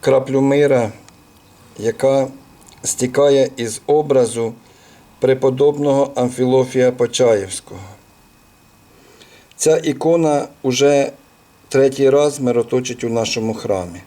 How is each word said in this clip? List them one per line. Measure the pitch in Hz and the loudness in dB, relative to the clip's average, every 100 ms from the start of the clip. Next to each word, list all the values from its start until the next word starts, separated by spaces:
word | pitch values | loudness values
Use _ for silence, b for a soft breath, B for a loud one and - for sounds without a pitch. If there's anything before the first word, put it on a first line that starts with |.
краплю | - 135 131 135 | 2 0 2 0
мира, | 135 139 143 131 113 - - _ _ _ _ _ - - | 2 2 2 2 0 -8 -20 _ _ _ _ _ -20 -6
яка | 107 113 135 135 131 - - - - - | -6 0 0 2 -2 -8 -20 -20 -20 -12
стікає | - - 127 131 143 139 127 - | -10 -4 -2 2 4 4 2 -2
із | 117 - - | -8 -8 0
образу | 147 151 131 117 113 113 113 b b b b b _ | 0 2 2 2 -2 -6 -8 b b b b b _
преподобного | 131 131 139 127 143 147 147 139 139 - | 0 2 0 2 2 2 0 2 0 -2
Амфілофія | 123 123 127 131 127 131 127 | -4 -2 0 2 0 2 0
Почаївського. | 123 120 - 127 107 95 - - 98 98 - _ _ _ _ _ _ _ _ _ B B B B B B - | 0 -2 2 2 2 -2 -10 -14 -18 -18 -20 _ _ _ _ _ _ _ _ _ B B B B B B -4
Ця | 156 160 | 0 0
ікона | 165 135 156 170 160 147 - - | 0 -4 0 0 0 -2 -4 -6
уже | 131 127 143 143 139 - _ _ _ _ _ | -4 2 2 2 0 -6 _ _ _ _ _
третій | 135 135 131 135 | 2 2 2 2
раз | 143 147 139 | 4 2 -2
мироточить | 127 120 117 127 127 117 | -2 -2 0 -2 -4 -8
у | 117 | -4
нашому | 113 107 - 110 | -4 -2 -2 -4
храмі. | 110 113 98 87 85 | -6 -4 -4 -6 -14